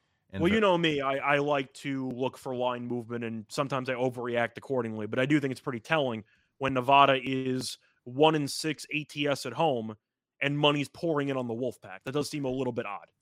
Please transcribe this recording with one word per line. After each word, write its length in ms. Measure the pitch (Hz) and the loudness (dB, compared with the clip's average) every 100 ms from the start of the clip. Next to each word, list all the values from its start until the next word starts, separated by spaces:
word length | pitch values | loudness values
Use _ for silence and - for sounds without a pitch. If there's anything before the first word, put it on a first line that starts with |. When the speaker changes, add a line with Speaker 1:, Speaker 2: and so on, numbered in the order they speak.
| _ _ _ | _ _ _
Speaker 1:
And 80 | 95 | -2
Speaker 2:
Well, 80 | 170 | 2
Speaker 1:
ve- 60 | 220 | 4
Speaker 2:
you 40 | |
know 140 | 208 175 | 4 4
me. 260 | 165 143 | 2 2
I, 160 | 135 135 | 0 -2
I 200 | 135 143 | 2 2
like 340 | 143 143 131 - | 2 0 -2 -8
to 340 | 143 135 131 | -6 -4 -4
look 260 | 123 127 - | -2 -4 -4
for 200 | 135 123 | -8 -2
line 320 | 123 123 120 | -2 -2 -4
movement, 360 | 123 110 120 | -6 -6 -6
and 220 | 117 113 104 | -6 -8 -8
sometimes 440 | - 143 139 131 | -4 -2 -2 -2
I 20 | |
overreact 640 | 123 127 123 120 120 117 - | 0 -2 -2 -2 0 -2 -4
accordingly. 480 | - 131 113 110 104 | -4 -2 -2 -4 -4
But 140 | 117 | 0
I 80 | 135 | 4
do 120 | 151 | 4
think 120 | 135 | 2
it's 100 | 123 | -4
pretty 180 | - 117 | -6 -6
telling 440 | - 160 131 110 - _ _ - | 0 0 2 -2 -8 _ _ -4
when 160 | 135 | 0
Nevada 460 | 131 123 139 139 135 | 2 6 8 8 6
is 540 | 127 131 131 127 113 - _ _ - | 2 -2 -2 -2 -4 -10 _ _ -6
one 280 | 127 156 | 4 4
and 160 | 156 139 | 4 0
six 380 | - 156 147 - | -4 -6 -6 -6
A 120 | 151 | -8
T 240 | 147 147 143 | -6 -4 -2
S 180 | 139 131 | -2 -4
at 80 | |
home, 420 | 117 160 123 110 107 _ _ _ - | 0 0 0 -4 -10 _ _ _ -4
and 160 | 139 147 | -2 4
money's 320 | 147 147 135 | 4 4 -2
pouring 400 | - 170 147 139 | -4 -2 0 -2
in 80 | 135 | -2
on 100 | 123 | -4
the 60 | |
Wolfpack. 460 | 113 127 - 104 95 - | -4 -4 -6 -14 -14 -6
That 80 | |
does 140 | 143 143 | -4 -4
seem 180 | 156 135 | -4 -4
a 40 | |
little 240 | 131 123 | -2 -4
bit 140 | 120 104 | -4 -6
odd. 180 | 95 82 _ | -8 -14 _